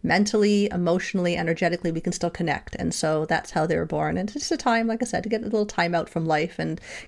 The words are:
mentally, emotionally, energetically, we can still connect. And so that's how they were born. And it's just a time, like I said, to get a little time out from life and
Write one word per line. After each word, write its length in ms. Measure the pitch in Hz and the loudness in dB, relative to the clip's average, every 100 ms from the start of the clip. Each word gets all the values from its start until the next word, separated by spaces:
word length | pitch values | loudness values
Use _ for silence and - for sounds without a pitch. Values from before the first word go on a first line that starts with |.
mentally, 640 | 165 170 208 214 208 208 208 | 2 2 4 4 4 4 2
emotionally, 640 | 180 175 180 - 196 175 170 | 0 2 2 0 0 0 0
energetically, 540 | 165 165 175 175 170 | 0 0 0 0 -2
we 100 | 165 | -2
can 100 | 180 | -2
still 200 | - 175 | -2 -4
connect. 440 | - 170 143 - - | -2 -2 -2 -4 -4
And 140 | 165 | -4
so 340 | - 156 156 156 | 0 0 0 0
that's 240 | 165 - | -2 0
how 160 | - 160 | 0 2
they 100 | 165 | 0
were 80 | 160 | 0
born. 320 | 151 156 165 | -2 0 0
And 100 | 202 | -2
it's 120 | 285 | -4
just 120 | - | -4
a 60 | 330 | 0
time, 300 | - 226 226 | 2 2 2
like 160 | 226 | -2
I 20 | 240 | -2
said, 160 | 180 | -2
to 80 | 190 | -2
get 120 | 220 | -2
a 40 | 214 | 0
little 220 | 208 208 | 0 0
time 260 | - 170 | 0 2
out 160 | 170 156 | 2 0
from 160 | 170 160 | -2 0
life 320 | 151 170 - | 2 0 -2
and 240 | 165 160 - - | -4 -4 -8 -16